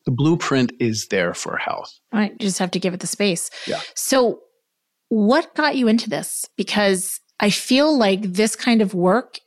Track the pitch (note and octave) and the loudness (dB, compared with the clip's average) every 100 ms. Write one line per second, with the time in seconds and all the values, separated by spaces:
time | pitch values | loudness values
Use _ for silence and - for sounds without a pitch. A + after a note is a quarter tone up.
0 | - B2 D3+ E3+ - C3+ A#2+ - A#2+ G#2+ | -4 0 2 2 0 0 0 0 -2 -2
1 | - G2 F2 F2+ - - - - - - | -2 -2 -2 -4 -8 -6 -6 -8 -10 -18
2 | _ G#3+ G3+ - G3+ F3+ F3+ F#3 F#3 F3+ | _ -2 -2 -2 -4 -2 -4 -4 -4 -6
3 | E3+ - G3+ E3+ - - - - - - | -8 -2 -2 -2 -6 -10 -8 -8 -8 -8
4 | - C4 A#3 - - _ _ _ _ _ | 0 2 2 0 -10 _ _ _ _ _
5 | _ A3 G#3 C#4+ E4+ - D4+ C4+ A#3 A3+ | _ 2 4 4 2 -2 0 2 2 2
6 | A3 D3 - - - - F#3+ G#3+ G3+ F#3+ | 0 -6 -6 -8 -8 -6 -2 0 2 2
7 | F#3 - - - G#3 F#3+ - B3+ D4+ C#4+ | -2 -10 -14 -2 0 0 2 2 4 4
8 | G#3 F#3+ G#3 F3+ G#3+ - - A3+ G3+ F#3 | 2 2 -2 0 0 0 2 2 2 2
9 | F3+ A3 - - | 2 2 0 -10